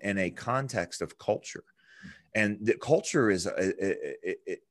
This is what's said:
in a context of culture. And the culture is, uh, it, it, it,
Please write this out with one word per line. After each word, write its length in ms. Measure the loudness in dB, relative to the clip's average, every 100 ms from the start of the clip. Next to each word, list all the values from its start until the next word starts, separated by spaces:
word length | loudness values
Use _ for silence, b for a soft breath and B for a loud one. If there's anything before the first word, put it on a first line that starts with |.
in 160 | -2 0
a 100 | 0
context 720 | -2 -2 -2 -2 -2 -4 -4
of 160 | -6 -4
culture. 460 | 0 0 -2 -14 -16 B B B B B B 0
And 240 | 0 2
the 140 | 0 0
culture 560 | 2 2 4 4 4
is, 160 | 4 0
uh, 80 | 0
it, 180 | 0 0
it, 580 | 0 0 -4 -6 -6 -6 -6
it, 140 | -10 _